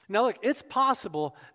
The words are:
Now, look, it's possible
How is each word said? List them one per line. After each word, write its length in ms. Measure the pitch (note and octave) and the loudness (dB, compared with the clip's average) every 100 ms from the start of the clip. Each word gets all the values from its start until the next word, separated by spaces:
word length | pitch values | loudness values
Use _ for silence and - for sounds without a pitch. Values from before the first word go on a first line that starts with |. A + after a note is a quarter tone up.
| - | -4
Now, 180 | G3+ B3 | 0 0
look, 120 | - | 0
it's 200 | A#3+ D4 | -2 -2
possible 760 | - B3+ C4+ C4 G#3 D3+ D3+ - - | -2 0 2 2 -4 -4 -6 -6 -18